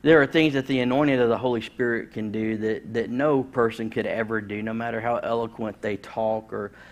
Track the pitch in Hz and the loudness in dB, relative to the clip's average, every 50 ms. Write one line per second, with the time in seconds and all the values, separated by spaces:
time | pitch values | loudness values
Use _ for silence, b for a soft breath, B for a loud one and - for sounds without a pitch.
0 | - 147 165 156 139 135 - 165 156 156 139 139 131 - 135 127 123 123 127 139 | 8 8 8 8 6 6 4 4 4 4 2 0 0 0 0 0 2 2 2 4
1 | 151 143 135 127 123 117 113 101 120 127 120 113 110 - - - 123 120 117 110 | 4 4 4 4 4 2 2 2 0 0 0 -2 -4 -8 -4 -2 -2 0 0 -2
2 | - - - 117 107 107 104 110 110 110 110 107 107 110 110 - - - 110 117 | -4 -8 -8 -8 -6 -4 -4 -2 -2 -2 -2 -2 -2 -2 -4 -4 -6 -6 -4 -4
3 | 110 95 120 127 143 156 147 135 131 - - 127 117 113 113 - 113 107 - 113 | -4 -2 -2 0 2 2 2 2 0 0 0 2 2 2 0 -4 -8 -4 -4 -4
4 | 107 104 85 110 113 107 113 110 104 98 104 104 110 113 110 113 117 117 113 113 | -2 -2 -2 -2 -2 -2 -4 -4 -4 -4 -6 -6 -6 -6 -6 -4 -6 -4 -6 -4
5 | 110 117 117 - - - 117 117 117 110 113 - 113 107 101 - - 107 104 98 | -2 -2 -2 -2 -2 -2 -2 -2 -4 -6 -8 -8 -8 -8 -8 -6 -6 -6 -6 -6
6 | - - - 117 110 110 110 110 110 - 107 107 104 101 B B B B | -10 -10 -6 -4 -2 -2 -2 -4 -6 -8 -8 -8 -8 -10 B B B B